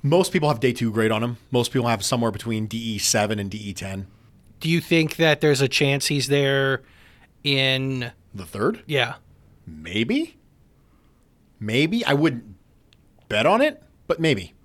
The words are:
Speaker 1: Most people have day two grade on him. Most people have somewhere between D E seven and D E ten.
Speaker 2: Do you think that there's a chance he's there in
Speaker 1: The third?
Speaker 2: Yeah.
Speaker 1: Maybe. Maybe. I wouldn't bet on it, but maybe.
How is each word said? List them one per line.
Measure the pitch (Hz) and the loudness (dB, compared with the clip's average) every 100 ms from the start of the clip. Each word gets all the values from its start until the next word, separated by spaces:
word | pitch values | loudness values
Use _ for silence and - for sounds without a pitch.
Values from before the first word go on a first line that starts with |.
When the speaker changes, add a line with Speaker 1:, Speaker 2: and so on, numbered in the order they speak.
Speaker 1:
Most | 139 170 185 | 2 2 2
people | 185 151 | 2 0
have | 127 | 2
day | 127 | 0
two | 120 117 | 0 -2
grade | 110 110 | 0 0
on | 110 | 0
him. | 120 117 _ | -2 -6 _
Most | 120 117 | -2 0
people | 131 120 | 0 0
have | 113 | 0
somewhere | - 123 117 | 0 0 0
between | 104 117 110 107 | -2 -4 -4 -4
D | 113 | -6
E | 113 104 | -6 -4
seven | - 113 104 107 | 0 2 2 0
and | 98 | -4
D | 107 | -8
E | 104 | -10
ten. | 95 95 98 95 - - - - - | -10 -8 -8 -12 -16 -20 -20 -20 -8
Speaker 2:
Do | 160 | 0
you | 170 | 0
think | - 165 156 | 2 2 2
that | - 165 147 | 0 2 4
there's | 156 135 | 2 2
a | 135 | 2
chance | - 143 139 - | 2 2 0 0
he's | 143 127 | -2 0
there | 143 139 139 135 135 - - - _ _ _ | 0 2 2 0 -2 -6 -20 -20 _ _ _
in | 143 139 135 131 135 131 120 - _ | -2 0 2 0 -2 -4 -8 -12 _
Speaker 1:
The | 101 | -16
third? | 90 107 113 220 - | -12 -2 -2 -2 -4
Speaker 2:
Yeah. | 143 117 - _ - - _ - | -2 -2 -4 _ -20 -20 _ -20
Speaker 1:
Maybe. | 78 78 101 117 262 330 - _ _ _ _ _ _ _ _ _ _ _ _ | -16 -6 -2 0 0 -2 -10 _ _ _ _ _ _ _ _ _ _ _ _
Maybe. | 107 117 156 226 | -2 2 2 0
I | 220 | 0
wouldn't | 143 160 120 107 95 _ _ _ _ _ _ _ | 2 2 0 -10 -20 _ _ _ _ _ _ _
bet | 104 127 | 2 4
on | 208 | 4
it, | - - - _ _ | 2 0 -20 _ _
but | 165 | -2
maybe. | 160 117 85 _ | 0 0 -2 _